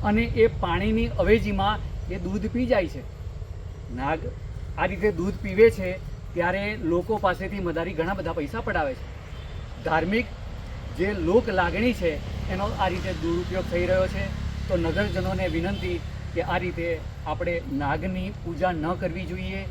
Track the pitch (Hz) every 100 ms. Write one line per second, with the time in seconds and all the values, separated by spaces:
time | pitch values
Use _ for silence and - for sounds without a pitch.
0 | 214 208 233 233 220 - 180 170 208 220
1 | 233 - 254 220 208 196 196 214 - -
2 | - 185 180 202 214 240 247 233 - 135
3 | - - - - - - - - - 120
4 | 135 160 156 - - - - - 185 190
5 | 208 165 185 - 202 185 226 226 185 190
6 | - - - - 170 190 202 214 160 170
7 | 175 214 196 180 185 202 175 160 165 156
8 | - 185 165 165 143 226 220 175 147 123
9 | - - - - - - - - - 156
10 | 165 214 247 - - - - - - -
11 | 190 202 165 208 233 185 170 175 240 233
12 | 175 147 - - - 185 208 208 190 180
13 | 190 165 165 170 175 185 180 175 175 185
14 | 185 190 196 - - - - 180 165 180
15 | 208 190 185 190 185 160 175 202 175 175
16 | - - - 170 160 180 180 170 170 160
17 | - - - 151 175 170 135 139 143 156
18 | 180 185 185 202 175 165 180 170 156 185
19 | 180 160 170 185 185 196 196